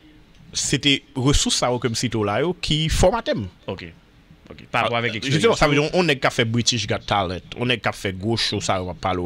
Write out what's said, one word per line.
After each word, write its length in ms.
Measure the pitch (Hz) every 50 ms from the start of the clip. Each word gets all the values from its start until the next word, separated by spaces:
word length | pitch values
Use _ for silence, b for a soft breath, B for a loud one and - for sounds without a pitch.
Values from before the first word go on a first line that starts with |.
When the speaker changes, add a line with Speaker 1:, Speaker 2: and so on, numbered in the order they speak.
| - - - - - - - - - -
Speaker 1:
c'était 520 | - - - - 147 131 - 147 139 - - - -
ressource 420 | 131 120 143 - - - - - -
ça, 120 | - 123 123 120
comme 160 | - 110 117
site 200 | - - 117 113
là, 260 | 113 104 101 101 117
yo, 120 | 147 175 170
qui 360 | - - - 156 151 160 151
formatait. 440 | - - - 269 247 226 - 302 294 160 101 87 - - - -
Speaker 2:
Ok. 180 | 98 - 90 82 - - _ _ _ - _ _ - - - -
Ok. 140 | 80 - - -
Par 120 | - 120 110
rapport 140 | 110 117 117
avec 140 | 117 117
Speaker 1:
Ah, 20 | 107
Speaker 2:
l'expérience. 260 | 110 123 135 135 156
Speaker 1:
justement, 140 | 226 233 170 -
ça 100 | 160 151
veut 60 | 139 139
dire, 120 | 147 156 -
on 140 | 180 180 156
est 80 | 143
qu'à 140 | 123 - 135
faire 160 | - - 120
British 420 | 113 113 120 117 - 127 113 101 -
Got 120 | 107 95 -
Talent, 340 | - 110 101 98 87 92 85 - - - -
on 120 | 120 123
est 100 | 123 101
qu'à 120 | - 113
faire 220 | 101 - - 101 92
gros 240 | 92 95 113 117 110
show, 240 | - - 214 202
ça, 200 | 175 - 101 92
on 40 | 92
va 80 | 90 82
parler 280 | - - 95 92 90 87